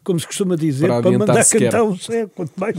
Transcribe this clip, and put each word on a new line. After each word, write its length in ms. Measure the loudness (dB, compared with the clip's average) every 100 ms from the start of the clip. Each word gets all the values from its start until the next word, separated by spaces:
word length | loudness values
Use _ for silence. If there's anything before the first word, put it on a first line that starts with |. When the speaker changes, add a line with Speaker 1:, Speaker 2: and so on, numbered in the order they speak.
Speaker 1:
como 160 | -4 -4
se 80 | -4
costuma 300 | -4 -2 0
dizer, 300 | -2 0 0
Speaker 2:
Para 160 | 2
Speaker 1:
para 60 | 2
Speaker 2:
adiantar 180 | 2 4
Speaker 1:
mandar 140 | 4
Speaker 2:
sequer. 280 | 4 2 2
Speaker 1:
cantar 140 | 2
um 140 | 0 -2
cego, 320 | -6 -6 -6
quanto 180 | -8 -10 -8
mais 160 | -8